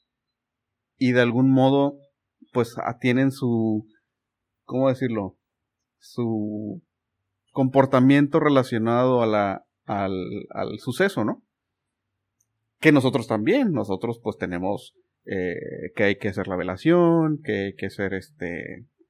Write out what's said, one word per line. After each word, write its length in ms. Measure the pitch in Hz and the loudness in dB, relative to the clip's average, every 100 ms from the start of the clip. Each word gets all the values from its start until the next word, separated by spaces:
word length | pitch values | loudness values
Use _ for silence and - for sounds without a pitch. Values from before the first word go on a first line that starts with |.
| _ _ _ _ _ _ _ _ _ - | _ _ _ _ _ _ _ _ _ -2
y 160 | 127 | 2
de 80 | 123 | 4
algún 280 | 120 117 131 | 4 4 4
modo, 480 | 131 131 139 143 143 _ _ _ _ _ | 4 4 4 0 -2 _ _ _ _ _
pues, 240 | 123 117 - | -4 -4 -4
a-, 200 | - 123 | -8 -4
tienen 320 | 127 123 135 | 0 2 2
su, 560 | 131 127 117 110 107 107 _ _ _ _ _ _ _ - | 0 -2 0 0 -2 -6 _ _ _ _ _ _ _ -8
¿cómo 240 | 127 135 | -2 0
decirlo? 480 | 131 131 110 95 - _ _ _ _ _ _ | 0 -2 -4 -6 -10 _ _ _ _ _ _
Su 880 | - - 120 110 107 107 107 165 - _ _ _ _ _ _ | -14 -6 -4 -4 -4 -6 -10 -12 -16 _ _ _ _ _ _
comportamiento 920 | - 131 135 131 135 127 143 143 160 | -2 2 4 4 6 6 6 4 2
relacionado 800 | 151 135 123 117 113 120 127 127 | 2 2 2 0 0 2 2 2
a 60 | 113 | 2
la, 380 | 107 101 95 - _ - | 2 0 -2 -10 _ -8
al, 280 | 104 98 95 90 101 - | -4 -4 -4 -8 -10 -10
al 280 | - - 107 | -8 -8 -8
suceso, 440 | - 120 196 - | -6 -2 -2 0
¿no? 180 | 110 - _ _ _ _ _ _ _ _ _ _ _ _ _ _ | -4 -4 _ _ _ _ _ _ _ _ _ _ _ _ _ _
Que 120 | 156 | 4
nosotros 340 | 147 131 127 113 | 4 4 0 -2
también, 460 | 110 110 247 247 | -2 0 0 0
nosotros, 480 | 143 101 95 117 113 | -2 -4 -4 -6 -6
pues, 140 | - 98 | -8 -8
tenemos, 560 | 92 90 92 101 - _ _ _ - | -6 -6 -6 -6 -10 _ _ _ -10
eh, 640 | 98 90 85 - - - - | -6 -6 -6 -10 -12 -10 -2
que 80 | 101 | 0
hay 100 | 101 | 0
que 120 | 107 | -4
hacer 180 | 95 95 | -6 -6
la 80 | 90 | -6
velación, 840 | 90 92 156 175 170 165 160 151 | -6 -4 2 4 4 2 0 -4
que 220 | - 104 98 | -4 -4 -4
hay 80 | 95 | -8
que 120 | 98 | -10
hacer, 260 | - 98 | -6 -6
este, 720 | 95 - _ 87 85 - - 117 _ _ | -6 -10 _ -10 -8 -12 -16 -20 _ _